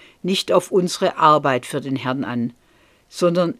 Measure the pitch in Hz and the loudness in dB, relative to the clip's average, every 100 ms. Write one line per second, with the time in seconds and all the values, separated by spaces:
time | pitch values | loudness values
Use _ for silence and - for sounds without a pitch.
0 | - _ 175 190 - 175 - 190 175 - | -16 _ -4 -4 2 0 2 0 0 -2
1 | 190 - 156 151 143 123 - 147 135 131 | -4 4 4 6 4 0 -2 -8 -6 -4
2 | 123 131 107 120 117 - _ _ _ _ | -4 -4 -4 -4 -6 -8 _ _ _ _
3 | _ - 175 170 170 - | _ -2 0 2 -2 -4